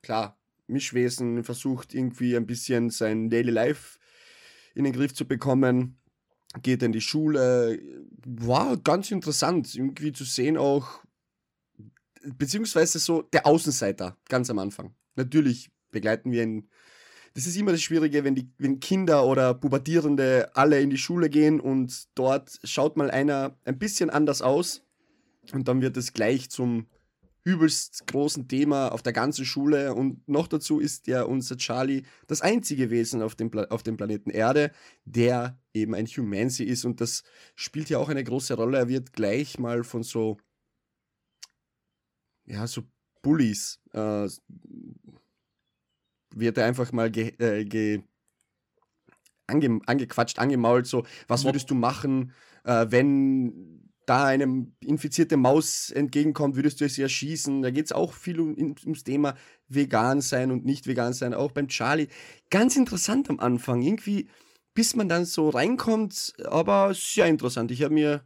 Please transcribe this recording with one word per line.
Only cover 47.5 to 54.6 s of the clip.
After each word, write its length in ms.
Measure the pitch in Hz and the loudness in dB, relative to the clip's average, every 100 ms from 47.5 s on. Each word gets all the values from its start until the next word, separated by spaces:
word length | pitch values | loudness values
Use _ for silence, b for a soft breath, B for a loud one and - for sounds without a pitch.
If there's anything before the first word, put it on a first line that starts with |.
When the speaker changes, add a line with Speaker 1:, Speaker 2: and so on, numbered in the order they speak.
| 104 107 | 0 -2
Speaker 1:
ge-, 380 | 110 107 107 - _ _ _ _ _ _ _ _ _ _ _ _ _ - | -2 0 -2 -6 _ _ _ _ _ _ _ _ _ _ _ _ _ -4
ange-, 340 | 139 143 110 - | 0 2 0 0
angequatscht, 520 | 131 123 - 113 - | -2 -2 -2 -2 0
angemault, 460 | 127 135 117 123 127 | 0 2 4 4 2
so, 180 | 127 117 B B | -4 -4 B B
„Was 160 | 123 | 0
Speaker 2:
Mob- 100 | 139 | 0
Speaker 1:
würdest 180 | 139 131 | -2 -2
du 40 | 131 | 0
machen, 580 | 120 123 139 131 127 B B B - | 0 0 -2 -2 -2 B B B 0
äh, 200 | 120 113 | 2 4
wenn 880 | 123 139 139 135 135 123 87 90 80 _ _ - | 4 4 4 4 2 0 -6 -20 -20 _ _ 0
da 200 | 127 139 | 2 4
eine 400 | 135 135 131 | 4 2 0